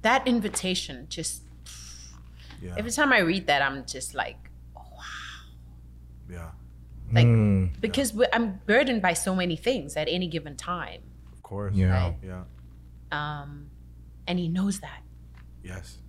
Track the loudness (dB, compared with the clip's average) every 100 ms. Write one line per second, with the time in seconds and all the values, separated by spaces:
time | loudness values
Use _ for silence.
0 | 4 2 4 2 0 -2 -2 -2 -4 -12
1 | -10 -8 -6 -8 -14 -20 -18 -16 -16 -18
2 | -18 -20 -20 -20 -20 -14 -10 -6 -4 2
3 | 6 6 4 2 4 4 4 -2 -8 -10
4 | -8 -4 -4 -6 -18 -20 -20 -20 -20 -16
5 | -14 -12 -14 -14 -18 -20 -20 -20 -20 -20
6 | -20 -20 -14 -14 -14 -16 -18 -20 -18 -16
7 | 0 6 8 8 6 6 4 0 -2 0
8 | 0 2 2 4 0 -2 4 4 6 2
9 | 2 0 0 0 0 0 0 -2 -2 -4
10 | -2 -2 -2 -4 -6 -10 -6 -6 -6 -12
11 | -18 -20 -20 -20 -12 -6 -2 4 4 4
12 | 2 -2 -8 -12 -12 -18 -20 -20 -20 -20
13 | -8 -6 -4 -8 -10 -14 -16 -18 -20 -20
14 | -20 -14 -4 -2 0 0 0 -2 -8 -16
15 | -18 -20 -20 -20 -20 -16 -12 -12 -12 -18